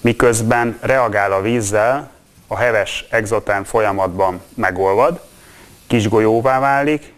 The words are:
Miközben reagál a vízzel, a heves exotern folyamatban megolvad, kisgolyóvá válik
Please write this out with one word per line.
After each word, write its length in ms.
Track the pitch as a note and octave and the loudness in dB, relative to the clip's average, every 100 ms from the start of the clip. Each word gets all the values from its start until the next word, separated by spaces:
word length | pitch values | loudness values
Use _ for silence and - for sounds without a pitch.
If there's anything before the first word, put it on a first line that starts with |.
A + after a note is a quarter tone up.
Miközben 760 | C#3 A#2 B2 A2+ A2+ A#2+ A#2+ A2 | 0 2 2 2 0 0 0 -4
reagál 520 | A#2 C3 A#2 G2+ G2+ | -2 0 2 0 0
a 80 | G2 | 0
vízzel, 720 | G2+ A#2+ G2+ G#2+ A2+ C3+ C#3+ - _ _ - | 0 -2 0 0 2 0 -4 -18 _ _ -10
a 100 | G2+ | -2
heves 500 | A#2+ A2 F#2+ - - | 0 0 -2 -8 -4
exotern 540 | A#2 G#2+ A2 - G2+ | -4 -2 -4 -2 -4
folyamatban 760 | G2 A#2 A2 G2 F#2+ F2+ F#2+ F2+ - | -2 0 0 0 -4 0 -2 -2 -12
megolvad, 680 | - G2 F#2 F#2+ G2 C#3+ F3 - - - - - - - | -6 -4 0 0 2 2 0 -12 -20 -20 -20 -20 -20 -2
kisgolyóvá 760 | A#2 G#2+ A2 A2 A2+ B2+ C3 | 0 2 2 2 2 2 0
válik 520 | C#3 C#3 C#3+ D3+ - | 2 0 0 -2 -6